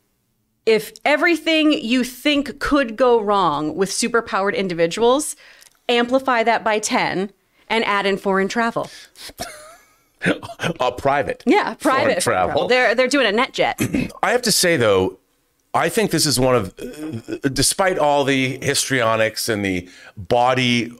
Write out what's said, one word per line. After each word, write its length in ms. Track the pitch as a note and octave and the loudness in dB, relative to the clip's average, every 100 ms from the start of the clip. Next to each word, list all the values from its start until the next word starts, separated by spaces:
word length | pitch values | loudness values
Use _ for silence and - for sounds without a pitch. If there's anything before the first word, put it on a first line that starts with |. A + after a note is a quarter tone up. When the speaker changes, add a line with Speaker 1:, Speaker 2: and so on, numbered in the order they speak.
| _ _ _ _ _ _ - | _ _ _ _ _ _ 0
Speaker 1:
if 260 | A3 A3 - | 0 0 -6
everything 680 | B3+ D4 E4+ D#4+ E4 D#4+ D4+ | -2 2 2 0 0 2 2
you 320 | D4 A3 B3+ | 0 0 -2
think 560 | A#3+ - D4 C#4+ C4+ - | -2 -4 -2 0 -2 -6
could 360 | - C#4+ B3 G#3+ | 0 0 0 0
go 240 | B3+ A#3 | 2 4
wrong 540 | G3+ G3+ F3 C#3+ D3+ | 2 2 2 0 -4
with 160 | - F#3 | -2 -4
superpowered 640 | - A#3 A#3 A3+ G#3 G3 | -2 -2 -2 -2 -2 -2
individuals, 800 | F#3+ F#3+ E3+ E3+ F#3+ A#3 C4+ D4 - - - - _ - | -2 -4 0 0 2 2 2 -2 -10 -18 -20 -20 _ -2
amplify 560 | A#3+ A#3+ C4 C4 A#3+ | 0 2 0 0 0
that 180 | A3+ A3 | 2 2
by 160 | A3+ G#3+ | 0 -2
ten 540 | G#3+ A#3+ E3+ E3 G3+ _ _ _ - | 0 -2 0 -2 -6 _ _ _ -4
and 160 | A3 | -2
add 220 | A3 G3+ G3+ | 0 0 0
in 100 | F#3+ | -2
foreign 300 | G3+ F#3+ F#3+ | 0 0 0
travel. 400 | A#3+ A#3 D#3+ C#3+ | -2 -2 -4 -8
Speaker 2:
<laughs> 60 | - - - - - F5 D#5 D#5 F5 _ _ _ - - - - - E3+ - | -12 -20 -20 -20 -16 -16 -16 -20 -20 _ _ _ -6 -4 -4 -8 -8 -6 -2
A 120 | B2 | -4
private. 500 | - C#3 C#3 - - - | -2 0 0 -2 -4 2
Speaker 1:
Yeah, 280 | G4 - A3 | 2 0 -2
private 420 | D4+ C4 C#4+ F#3 | 0 0 0 0
Speaker 2:
Foreign 240 | - F#2 F2+ | 0 0 2
travel. 220 | D3 F#3 | 0 0
Speaker 1:
They're, 260 | B3+ A#3 | 2 2
they're 140 | A#3 B3+ | 2 2
doing 180 | C#4+ A3+ | 2 2
a 60 | |
net 220 | G#3 C4 | 0 -2
jet. 260 | - C3+ - | -2 -2 -2
Speaker 2:
<clears throat> 420 | - - - - | -4 -2 -4 -2
I 100 | F3+ | 0
have 100 | B3 | 0
to 100 | B3 | 0
say, 240 | E3+ F3+ E3 | 0 2 2
though, 420 | A2+ F#2+ F#2+ - _ _ _ _ _ | 4 4 2 -4 _ _ _ _ _
I 160 | B2 E3 | -2 0
think 220 | A3+ G3+ | 0 0
this 160 | E3 D3+ | 0 0
is 120 | B2+ | 2
one 160 | B2+ | 2
of, 200 | B2 F#2 - | 2 0 -10
uh, 720 | B3 D3+ D#3 A2+ - - C#3 | -16 -12 -10 -10 -10 -6 -4
despite 500 | C3 C3+ - F#3+ F#3 | -2 -2 0 0 2
all 260 | D3 C#3+ | 2 2
the 340 | C3+ C3+ C3 B2+ | 2 0 0 -4
histrionics 840 | - C3+ - C3 A2+ A2 A2 - - | -4 -2 -2 0 2 2 0 -2 -4
and 160 | G#2+ | -2
the 240 | G2+ F2+ F2 - - - | 0 -2 -6 -18 -20 -12
body, 760 | F2+ A#2+ B2 C3 B2 A#2+ A2 | 0 2 4 2 2 0 -2